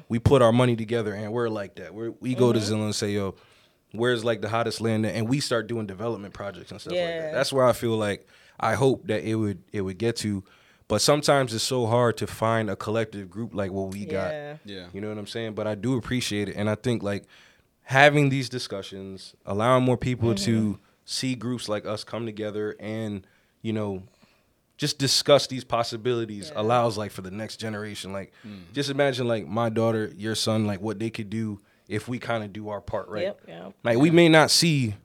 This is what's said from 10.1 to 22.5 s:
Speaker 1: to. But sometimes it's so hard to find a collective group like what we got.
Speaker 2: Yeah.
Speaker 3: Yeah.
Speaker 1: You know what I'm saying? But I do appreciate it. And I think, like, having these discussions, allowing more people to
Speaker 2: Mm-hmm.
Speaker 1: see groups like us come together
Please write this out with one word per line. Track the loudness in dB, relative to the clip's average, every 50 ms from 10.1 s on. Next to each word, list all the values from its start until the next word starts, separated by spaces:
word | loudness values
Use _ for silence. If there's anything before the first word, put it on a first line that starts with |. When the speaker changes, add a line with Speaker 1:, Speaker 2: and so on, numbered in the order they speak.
| -2
Speaker 1:
to. | -2 -2 -2 -2 -4 -6 -10 _ _ _ _ _ _ _ -2
But | 0 2
sometimes | 4 4 4 4 4 4 4 4 2 0 -2
it's | -4 -2
so | -2 0 0 2
hard | 2 4 4 4 4 2 0
to | -6
find | -8 -4 -2 0 2 2 0 0 -2
a | -4
collective | -6 -4 -2 -2 -2 -2 -2 -6 -10 -12 -10
group | -10 -10 -10 -6 -4
like | -4 -4 -2
what | -4 -4 -6 -6
we | -8 -8 -8
got. | -6 -4 -4 -4 -4
Speaker 2:
Yeah. | -6 -8 -10 -12 -14 -16 -14
Speaker 3:
Yeah. | -14 -14 -12 -14 -12
Speaker 1:
You | -10 -10
know | -8 -8
what | -8
I'm | -8 -10
saying? | -8 -8 -8 -8 -6 -6
But | -4 -4
I | -4 -4
do | -2 -2 -2 -2
appreciate | -2 -2 -2 -2 -2 -2 -2 -2 -2 -2 -4
it. | -4
And | -2 0 0
I | -2
think, | 0 0 -2 -2 0
like, | -2 -4 -4 -6 -8 _ -20 -20 -20 _ _ _ _ _ _ _ _
having | 2 6 8 8 8 8 6 4 4
these | 2 0 -2 -4
discussions, | -6 -8 -8 -8 -8 -8 -8 -10 -12 -12 -12 -12 -12 -14 -16 -20 -20 _ _
allowing | -4 -2 2 4 6 6 6 6
more | 4 2
people | 2 0 -2 -2 0 2 2 2
to | 2 2 2 2 2
Speaker 2:
Mm-hmm. | 2 0 -2 -4 _ _ _ _ _
Speaker 1:
see | -8 -6 -4 -4 -4 -4
groups | -4 -4 -6 -6 -6 -4 -4
like | -4 -4 -4
us | -6 -6 -6 -8
come | -8 -8 -6 -6
together | -6 -6 -6 -6 -6